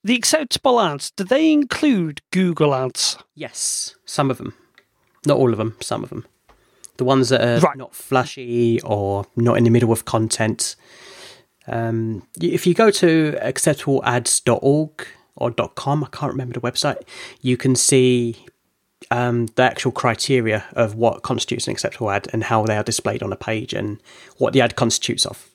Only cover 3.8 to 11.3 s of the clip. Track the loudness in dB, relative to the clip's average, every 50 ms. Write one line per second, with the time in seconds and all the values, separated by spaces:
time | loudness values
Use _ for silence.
3.8 | -8 -10 -14 _ _ -8 -2 -2 0 0 -2 -4 -8 -12 -12 _ _ _ _ _
4.8 | _ _ _ _ _ _ _ _ 0 0 2 4 4 2 2 0 -2 -4 -6 _
5.8 | -8 -6 -6 -6 -6 -10 -12 -14 -14 _ _ _ _ _ _ _ _ _ _ _
6.8 | -20 -20 _ -2 2 2 4 4 4 4 2 2 4 2 4 4 4 2 2 -4
7.8 | -16 -16 -18 -20 -6 0 0 0 0 -2 -8 -12 -8 -4 0 2 2 2 2 0
8.8 | 0 -2 -2 -2 0 -2 -2 -4 -6 _ _ 0 2 2 4 4 6 6 6 4
9.8 | 4 2 0 0 -2 -2 -2 -2 0 -2 -2 -2 -2 -2 -2 -4 -6 -8 -8 _
10.8 | _ _ -20 -20 -20 -20 -20 -20 -20 -20